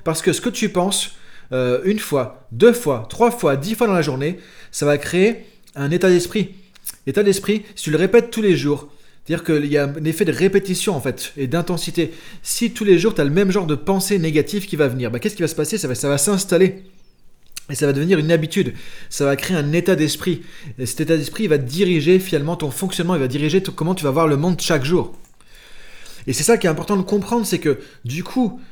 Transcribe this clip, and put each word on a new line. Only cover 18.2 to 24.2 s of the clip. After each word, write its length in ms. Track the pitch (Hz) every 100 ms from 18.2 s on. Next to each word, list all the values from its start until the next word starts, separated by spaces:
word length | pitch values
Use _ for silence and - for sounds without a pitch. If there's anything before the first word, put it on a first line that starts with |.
une 100 | 156
habitude. 440 | 170 156 202 131 - - - -
Ça 140 | -
va 100 | 139
créer 220 | 139 - 175
un 160 | 143
état 240 | 170 185 170
d'esprit. 460 | 151 - 185 165 - - 151 120
Et 80 | 120
cet 140 | -
état 160 | 156 165
d'esprit, 280 | - -
il 40 | 208
va 100 | 147
diriger 640 | 127 165 185 165 156 185
finalement 340 | 185 156 151
ton 160 | 175 151
fonctionnement, 460 | - 190 - 175 170
il 40 |
va 60 | 127
diriger 380 | 143 151 190
ton, 80 | 185
comment 240 | - 160 185
tu 80 |
vas 80 | 147
voir 160 | 147